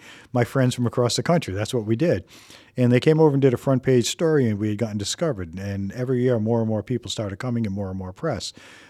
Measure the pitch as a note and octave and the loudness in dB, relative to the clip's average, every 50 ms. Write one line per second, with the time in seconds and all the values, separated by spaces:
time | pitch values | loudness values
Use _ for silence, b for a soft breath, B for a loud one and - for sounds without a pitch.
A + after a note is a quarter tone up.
0 | B B B B B B - - - - - C#3 B2+ B2 - - B2 A2+ - - | B B B B B B 0 0 0 0 2 2 2 2 0 0 -2 -2 0 0
1 | A#2+ A#2 - - - - E3+ E3+ - - F#2+ G2+ G#2+ - - B2 G#2+ G#2 A2+ A2+ | 0 0 0 -2 0 2 0 0 0 -2 -4 -6 -4 -4 -4 -4 0 -2 0 0
2 | D#3 F3 B2+ F#2 - B B B B B B B B B B - B2 A#2+ B2 B2+ | 2 0 0 -2 -4 B B B B B B B B B B 0 2 4 4 4
3 | - D#3 D#3 D#3 D#3+ D3+ C#3 C#3 C3+ C3+ A#2+ - - C#3 C3+ B2+ - C3+ C3 B2 | 6 4 6 6 6 6 6 6 4 4 2 2 0 0 0 2 2 4 2 4
4 | A2 - - - F3 D#3+ D#3 D3 C3 A2+ G#2+ G2 G#2+ G#2+ G#2 G#2 A#2+ A2 G#2 G#2 | 2 0 -2 -2 0 2 2 2 2 2 0 0 -2 -2 -2 -2 -4 -4 -4 -6
5 | G2 - - - F3 D#3+ B2+ G2 F2+ E2 D#2+ F#2 G2 G2+ G2 G2 G2 G2 G2+ B2 | -6 -6 -6 -4 -4 -4 -4 -4 -8 -10 -10 -10 -8 -6 -6 -6 -6 -8 -6 -6
6 | B2+ B2+ C3 B2 B2 B2+ B2 A2+ G#2+ A2 A#2 A#2 A2+ A2 A2 G#2+ G2+ - B2+ A2+ | -2 -2 0 2 2 2 2 2 2 2 2 0 0 0 -2 -4 -2 -4 -6 -6
7 | - G2 - - A2 G2+ G2 - - B2+ A#2+ A#2 A2+ G#2 F#2+ G2+ G2+ F#2+ F#2 F#2+ | -4 -6 -6 -6 -6 -6 -6 -8 -6 -4 -2 -2 -2 -4 -4 -6 -6 -6 -6 -8
8 | F#2 F#2 F#2 - - D#3+ B2+ F2 - - B B B B B B B | -8 -10 -10 -6 -6 -4 -4 -4 -8 -12 B B B B B B B